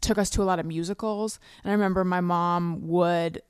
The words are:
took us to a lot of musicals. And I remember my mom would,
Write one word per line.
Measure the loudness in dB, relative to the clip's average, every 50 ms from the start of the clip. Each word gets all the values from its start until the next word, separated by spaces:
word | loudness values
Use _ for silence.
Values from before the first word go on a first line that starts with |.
| -2
took | 0 2 2
us | 0 0
to | 0 0 2
a |
lot | 2 2 0
of | -2
musicals. | -2 -4 -4 -4 -4 -6 -4 -4 -4 -4 -4 -4 -6 -6 -10 -16 -20 -20 -10 -4
And | 0
I | 2
remember | 2 2 2 2 2 2
my | 2 0 0
mom | 0 0 0 2 2 2 0 0 0 -2 -4 -4 -4 0
would, | 2 2 4 4 2 2 0 -2 -4 -8 -12 _